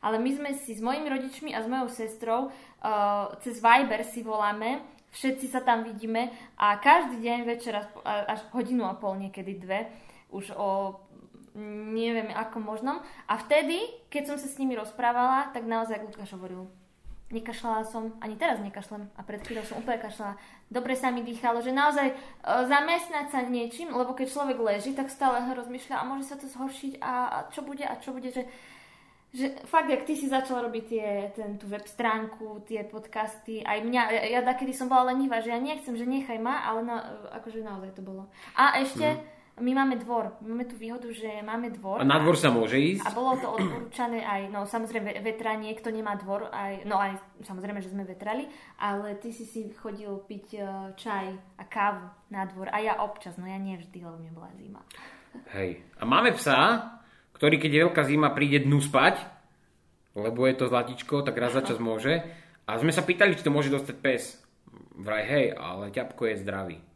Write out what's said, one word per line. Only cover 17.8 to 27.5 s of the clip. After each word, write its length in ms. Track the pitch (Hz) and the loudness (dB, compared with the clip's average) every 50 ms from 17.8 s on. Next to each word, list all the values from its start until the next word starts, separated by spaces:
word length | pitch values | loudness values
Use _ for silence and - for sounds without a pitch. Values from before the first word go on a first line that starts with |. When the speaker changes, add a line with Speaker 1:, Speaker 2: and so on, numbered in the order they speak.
| 220 | -2
Speaker 1:
som, 280 | 220 - 226 220 226 220 - | -2 -6 -6 -6 -6 -8 -8
ani 120 | - 214 214 | -10 -10 -6
teraz 240 | 220 320 339 254 208 | 0 0 0 2 0
nekašlem 480 | 202 202 196 202 196 - 214 208 208 202 | -2 -6 -8 -10 -12 -10 -12 -12 -12 -14
a 140 | - - | -14 -16
pred 200 | 190 - 208 202 | -12 -10 -10 -10
chvíľou 200 | 208 - 233 220 | -8 -6 -6 -6
som 160 | 214 - 226 226 | -6 -6 -8 -8
úplne 200 | 226 247 240 226 | -4 -2 -2 -2
kašľala. 360 | - 214 202 - 214 202 202 - - - - - - _ | -4 -8 -10 -8 -8 -8 -8 -10 -14 -20 -20 -20 -18 _
Dobre 240 | 214 247 240 240 262 | -6 -4 -2 0 -2
sa 160 | 254 254 262 | 0 2 0
mi 120 | 247 240 | 0 0
dýchalo,“ 400 | 233 240 233 226 - 240 233 233 | -4 -6 -8 -2 0 2 2 2
že 80 | 233 254 | 0 0
naozaj, 400 | 262 269 285 302 285 285 277 262 | 2 4 4 4 6 4 2 2
e, 60 | 262 - - - - - - - 196 247 254 | 0 -2 -10 -16 -18 -10 -2 2 2 4 4
zamestnať 640 | 247 285 285 294 320 339 339 339 - 330 294 285 285 | 6 6 6 6 6 2 0 0 -2 -4 -4 -4 -2
sa 120 | - 269 247 | -2 -2 0
niečím, 460 | 240 247 240 233 233 233 - 339 330 | 0 0 -2 -2 -4 -6 -8 -8 -4
lebo 240 | 277 240 254 240 247 | 0 0 0 0 0
keď 140 | - 262 262 | -2 -2 -2
človek 280 | - 285 285 277 262 - | -2 -2 0 0 0 0
leží, 340 | 233 214 202 208 202 262 269 | 2 2 2 0 0 -4 -4
tak 160 | 269 269 269 | -4 -4 -6
stále 320 | - - 285 269 247 240 247 | -4 2 2 2 4 2 0
rozmýšľa, 520 | 247 262 254 240 233 247 254 - - 277 | -2 -4 -6 -6 -8 -10 -12 -8 -6 -4
„A 120 | - 262 254 | -4 -4 -4
môže 160 | 269 277 277 | -4 -6 -6
sa 120 | 269 285 277 | -8 -10 -12
to 80 | 269 269 | -12 -12
zhoršiť 500 | - 254 262 269 269 - - 277 269 269 | -10 -8 -8 -8 -8 -6 -8 -8 -6 -4
a, 140 | - - 254 247 247 240 | -4 -2 0 0 0 0
a 100 | - - 294 | 0 -2 -4
čo 120 | - | -6